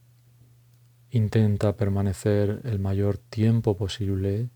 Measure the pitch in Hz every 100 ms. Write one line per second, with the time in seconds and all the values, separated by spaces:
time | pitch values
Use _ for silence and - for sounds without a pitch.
0 | _ _ _ _ _ _ _ _ _ _
1 | _ 117 107 113 107 101 107 - 101 98
2 | 98 92 107 104 101 104 131 104 98 98
3 | 101 101 - - 110 117 113 98 98 -
4 | 98 98 98 101 123